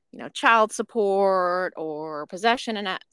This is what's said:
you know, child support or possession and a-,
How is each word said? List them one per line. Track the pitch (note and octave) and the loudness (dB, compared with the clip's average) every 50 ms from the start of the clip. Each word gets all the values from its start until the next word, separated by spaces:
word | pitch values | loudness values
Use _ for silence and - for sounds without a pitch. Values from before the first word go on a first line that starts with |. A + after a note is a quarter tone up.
| _ _ - | _ _ -16
you | - | -14
know, | A#2 C#3 | -14 -12
child | - - - - A3+ A3+ G#3+ A3 | -6 0 4 4 6 6 4 2
support | - - A3 - - A#3 G3+ G3 G3 G3 G3 G3 F#3+ F#3 F3+ F3 F3+ F#3 F#3 E3+ - | 0 -6 -8 -6 -2 -2 0 2 2 4 4 4 4 2 2 0 0 -2 -2 -4 -6
or | - D#3+ D#3+ D3+ D3+ D#3 D#3+ D#3 D3 D3+ | -8 -8 -8 -8 -8 -8 -10 -10 -10 -10
possession | - - F3 G#3 A#3 A#3 - - A#3+ A3 | -10 -6 0 2 2 2 2 0 -6 -6
and | G3+ G#3 | -4 -4
a-, | F#3 F3+ - _ _ | -6 -6 -8 _ _